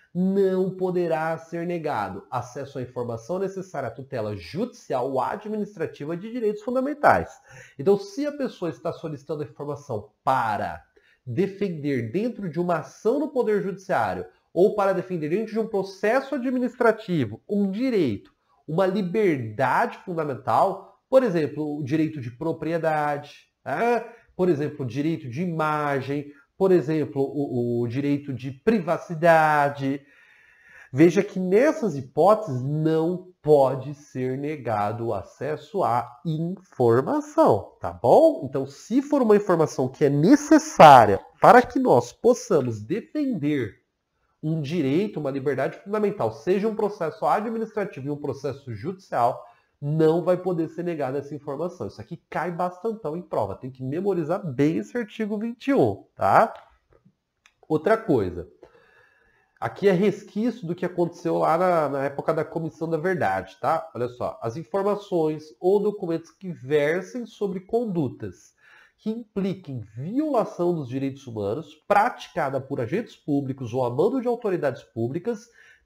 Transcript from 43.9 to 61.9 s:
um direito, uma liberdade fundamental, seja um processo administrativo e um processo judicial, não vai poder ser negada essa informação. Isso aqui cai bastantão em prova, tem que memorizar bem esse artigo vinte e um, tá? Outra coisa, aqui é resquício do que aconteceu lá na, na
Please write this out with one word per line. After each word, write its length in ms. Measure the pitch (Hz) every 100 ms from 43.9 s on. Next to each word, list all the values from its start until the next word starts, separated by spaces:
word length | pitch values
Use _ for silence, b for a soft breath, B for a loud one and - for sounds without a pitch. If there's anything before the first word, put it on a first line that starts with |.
| _ _ _ _ _
um 180 | 156 165
direito, 600 | 135 175 135 156 208 165
uma 100 | 143
liberdade 480 | 135 139 131 156 -
fundamental, 540 | 196 214 202 - 113
seja 360 | - - 196 220
um 80 | 214
processo 480 | 208 202 160 -
administrativo 840 | 156 190 226 226 220 220 190 143 135
e 40 |
um 60 | 147
processo 560 | 147 117 139 120 123
judicial, 720 | 104 143 190 - 147 185 - B B B B 143
não 380 | 156 156 165
vai 140 | 156 180
poder 320 | 185 175 160
ser 120 | -
negada 360 | 175 160 131 143
essa 180 | 139 147
informação. 520 | 151 135 175 175 98
Isso 120 | -
aqui 240 | 104 170 _
cai 200 | 175 170
bastantão 680 | 170 180 180 226 214 151 170
em 40 |
prova, 320 | 180 156 101
tem 160 | 95 131
que 140 | 131
memorizar 580 | 131 156 202 175 147 190
bem 360 | 190 123 147 185
esse 200 | 208 240
artigo 400 | 226 - 214 208
vinte 300 | 226 240 -
e 60 |
um, 320 | 262 120 98 - -
tá? 380 | 98 135 226 - - _ _ _ _ _ _ _ _ _ -
Outra 300 | 156 196 220
coisa, 500 | 202 131 92 85 - _ b b b b b b b b b b
aqui 300 | 117 - 202
é 20 |
resquício 720 | 175 202 - - 202 233 - 165
do 80 |
que 120 | 175 175
aconteceu 520 | 175 175 - 165 170
lá 200 | 156 165
na, 320 | 185 170
na 140 | 143